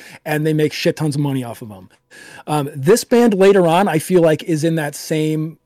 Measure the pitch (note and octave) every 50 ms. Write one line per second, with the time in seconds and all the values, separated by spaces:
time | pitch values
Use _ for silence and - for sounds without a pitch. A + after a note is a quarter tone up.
0 | - - - - - D#3+ D3+ D3+ D3+ D#3 D#3 D3+ D3+ D3 - - - F3 - -
1 | D#3 D#3 C3 D3 D3 C#3+ C3+ C3 B2 A#2 A2 - B2 G#2+ G#2 F#2+ F#2+ - _ _
2 | _ _ - - - - - - - - D3+ D3+ C#3 C#3 - C#3+ C3 D#3+ G#3+ A#3+
3 | - - A#3+ A#3 A#3+ - G3+ F#3 F#3+ G3 G3+ G3 F3+ E3 D#3+ F3 G#3 F#3+ D#3 D#3+
4 | - - F#3 F3+ E3 D#3+ D#3 D3 - - E3 D3+ D3 E3 E3 D#3+ D3+ D3 D3 -
5 | - - D#3+ D#3 D#3 D#3 D#3 D#3 D#3 E3 D#3+ _ _